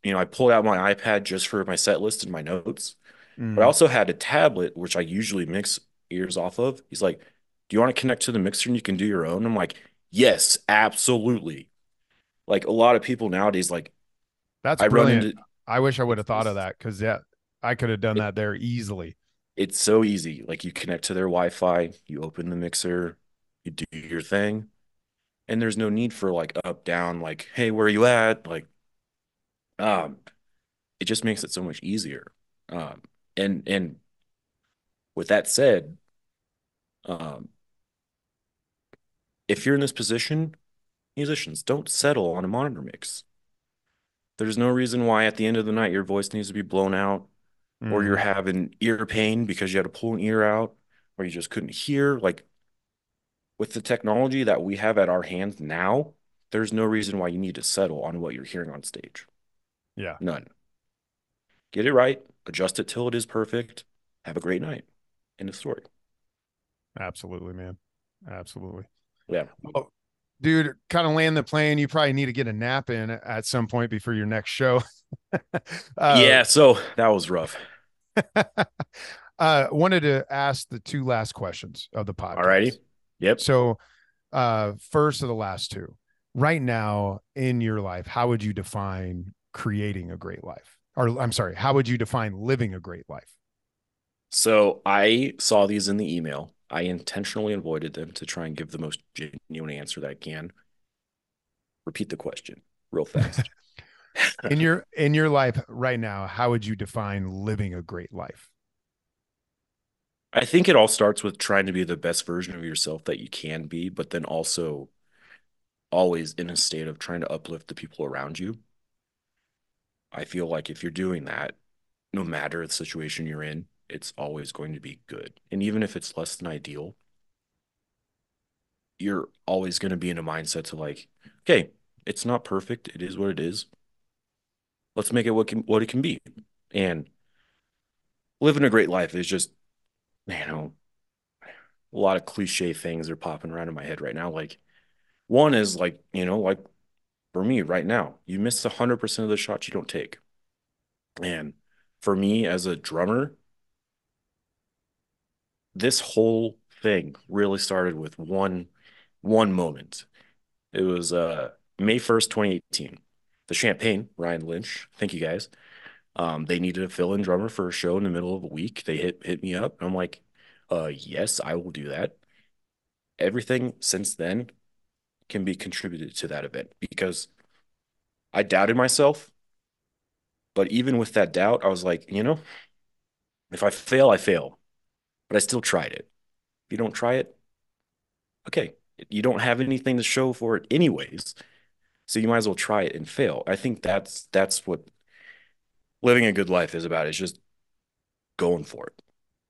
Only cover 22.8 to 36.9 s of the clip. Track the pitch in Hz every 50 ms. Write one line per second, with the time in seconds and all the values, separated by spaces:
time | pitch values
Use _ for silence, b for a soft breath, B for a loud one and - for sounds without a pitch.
22.8 | - 90 87 90 87 85 82 _ _ _ _ _ _ _ _ _ - 87 78 -
23.8 | 80 - - 80 73 80 85 82 78 - 98 101 101 104 107 107 107 - _ _
24.8 | _ _ _ _ _ _ _ _ _ _ _ _ _ - 113 113 117 113 104 107
25.8 | 110 107 104 110 120 117 113 - 98 95 87 85 80 78 - - 85 90 85 -
26.8 | - 87 85 87 87 87 87 85 82 80 78 78 - - - - 120 113 110 110
27.8 | 107 107 104 107 117 123 123 117 113 113 113 113 - - 85 80 78 _ _ _
28.8 | _ _ _ _ _ _ _ _ _ _ _ _ _ _ _ _ _ _ _ -
29.8 | 101 110 101 90 80 - 67 - - - _ _ _ _ _ _ _ _ _ _
30.8 | _ _ _ - 92 - 110 - - 113 107 - - - - 92 92 85 76 -
31.8 | - 87 104 110 90 76 67 - - - _ _ _ _ _ _ _ - - 87
32.8 | 80 69 - - - - _ _ _ _ - - 98 101 95 - - - 98 98
33.8 | 90 78 69 - _ _ _ _ _ _ _ _ _ _ _ _ _ _ _ _
34.8 | _ _ _ _ _ _ - - 82 - 104 104 - - - - 139 135 107 87
35.8 | - 151 170 - _ _ _ _ _ _ _ _ _ _ _ _ _ _ _ _
36.8 | _ _